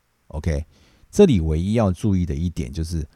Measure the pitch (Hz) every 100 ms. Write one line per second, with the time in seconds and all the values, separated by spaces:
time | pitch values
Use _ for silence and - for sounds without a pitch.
0 | _ _ _ - 82 73 - _ _ _
1 | _ - 202 104 80 78 92 113 104 90
2 | 110 92 87 71 87 80 62 80 80 85
3 | 73